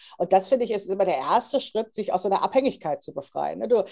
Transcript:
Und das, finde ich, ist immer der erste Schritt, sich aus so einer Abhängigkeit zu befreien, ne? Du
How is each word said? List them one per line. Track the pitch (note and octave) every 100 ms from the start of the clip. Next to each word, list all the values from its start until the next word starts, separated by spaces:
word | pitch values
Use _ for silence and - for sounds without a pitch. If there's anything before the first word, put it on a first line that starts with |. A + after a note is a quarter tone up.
| - -
Und | F3
das, | F#3+ F#3+
finde | B3+ A#3
ich, |
ist | G#3 F#3
immer | G3 F#3
der | C#3
erste | C#3 G#3+ - C4+
Schritt, | - G#3+ A3+
sich | - G3+
aus | F#3
so | G3+
einer | F#3+
Abhängigkeit | G3 C4 C4 - D#3 C#3+
zu | -
befreien, | - - C#3+ D3 D#3+
ne? | G#3+
Du | A#3 -